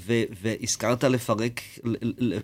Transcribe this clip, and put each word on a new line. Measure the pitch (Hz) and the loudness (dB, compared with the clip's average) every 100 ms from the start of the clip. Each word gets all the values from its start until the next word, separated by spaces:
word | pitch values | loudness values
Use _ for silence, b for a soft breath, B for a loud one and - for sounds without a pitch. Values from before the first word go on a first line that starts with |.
| 90 | 2
ו-, | 117 113 101 | 2 2 -2
והזכרת | 110 104 117 - 107 120 | -4 -2 -2 0 0 4
לפרק, | 143 127 - 107 117 120 - - | 4 2 2 0 0 -4 -12 -6
ל-, | 117 110 | -2 -2
ל-, | 117 - 120 92 | -2 0 0 0